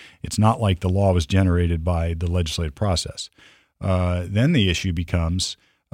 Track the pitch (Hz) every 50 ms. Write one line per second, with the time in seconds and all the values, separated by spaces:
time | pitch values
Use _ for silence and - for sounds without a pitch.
0 | - - - _ - - - - 107 110 117 - 117 101 92 - - 92 92 98
1 | 101 98 90 90 82 - 98 95 98 92 87 87 87 85 85 82 80 87 87 82
2 | 82 85 85 80 90 87 85 90 87 78 - - 85 78 71 - 107 101 90 82
3 | - - - - - - _ _ - - - _ _ _ _ - - 98 92 92
4 | 90 90 90 90 90 90 98 104 120 147 175 139 101 95 87 - - 98 85 82
5 | 87 - - 87 82 82 87 90 - - - _ _ _ _ _ _ -